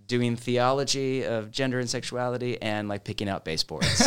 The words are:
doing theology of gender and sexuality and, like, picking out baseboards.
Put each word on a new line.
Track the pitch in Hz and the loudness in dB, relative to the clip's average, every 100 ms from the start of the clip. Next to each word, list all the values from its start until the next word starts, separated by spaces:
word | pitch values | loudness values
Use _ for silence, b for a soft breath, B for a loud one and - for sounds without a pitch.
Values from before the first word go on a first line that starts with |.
| 101 | -2
doing | 123 120 117 | 0 2 0
theology | 120 120 123 135 139 139 135 131 | 0 2 4 4 2 0 0 0
of | 104 117 107 | 0 -2 -4
gender | 117 135 127 | -2 0 0
and | 123 | -2
sexuality | 123 - 123 123 123 123 117 | -2 -4 -2 -2 -2 -2 -2
and, | 110 107 104 | -2 -2 -2
like, | 101 | -4
picking | - 104 104 | -6 -4 -2
out | 95 | -2
baseboards. | - 78 - 78 - - | -2 -2 -2 0 2 4